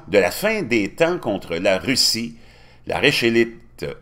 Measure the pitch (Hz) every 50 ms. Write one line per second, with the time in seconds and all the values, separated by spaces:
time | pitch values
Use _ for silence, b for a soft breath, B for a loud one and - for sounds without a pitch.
0 | - 85 90 101 90 90 - - - 214 220 214 170 110 120 110 98 95 - -
1 | 165 165 180 160 - 117 101 92 - - 82 85 92 101 95 92 - 113 131 -
2 | - - - 113 117 - - b b b b b b b b b b - - 82
3 | 104 143 147 - 120 117 113 117 117 113 113 - - - - - 76 71 69 -